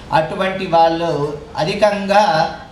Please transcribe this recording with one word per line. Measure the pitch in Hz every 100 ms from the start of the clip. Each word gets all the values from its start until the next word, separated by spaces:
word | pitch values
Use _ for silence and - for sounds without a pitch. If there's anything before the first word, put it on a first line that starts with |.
| -
అటువంటి | 160 160 190 190 190 180
వాళ్ళు | 165 165 165 165 147 147 143 - -
అధికంగా | 160 196 208 202 196 202 208 156 160 - -